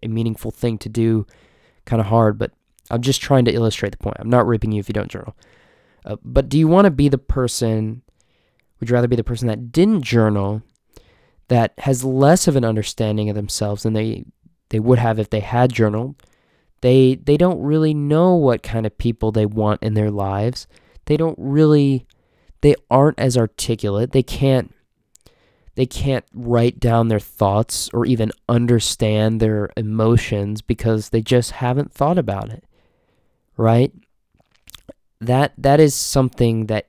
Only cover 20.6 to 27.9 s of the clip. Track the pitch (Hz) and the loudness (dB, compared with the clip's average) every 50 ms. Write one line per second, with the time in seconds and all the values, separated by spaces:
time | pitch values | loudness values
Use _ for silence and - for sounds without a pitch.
20.6 | - - _ _ _ _ _ - - - 147 151 165 165 - - 92 135 139 151 | -12 -18 _ _ _ _ _ -14 -4 -2 -2 0 0 -2 -4 -6 -6 -2 2 4
21.6 | 156 151 151 147 143 139 135 127 - _ _ _ _ _ _ _ _ - - _ | 4 6 6 4 4 2 0 -2 -4 _ _ _ _ _ _ _ _ -20 -8 _
22.6 | - 147 - - _ _ 117 131 139 156 - - 117 131 120 127 113 104 - - | 2 2 2 2 _ _ 2 4 4 4 2 0 -2 0 2 0 0 -2 -4 -6
23.6 | - - 117 107 - 104 98 104 113 127 - 135 127 - - - 139 135 131 127 | -6 -4 -4 -4 -2 -2 -2 -2 -2 0 0 0 0 0 -2 -2 0 2 2 2
24.6 | 104 - - _ _ _ _ _ _ _ _ _ _ _ _ _ _ _ _ _ | 0 -4 -12 _ _ _ _ _ _ _ _ _ _ _ _ _ _ _ _ _
25.6 | _ - - - 131 120 - - - 139 135 120 - _ _ - 120 117 120 120 | _ -12 -4 -4 -4 -4 -4 -4 -4 -4 -4 -4 -6 _ _ -12 -6 -2 0 2
26.6 | 117 123 123 - - 120 117 117 117 117 110 104 - - - - 107 98 98 107 | 2 0 0 -2 0 0 2 2 2 2 0 -2 -4 -6 -4 -2 0 2 2 0
27.6 | 113 - - - - - | 0 -2 -4 -8 -8 -6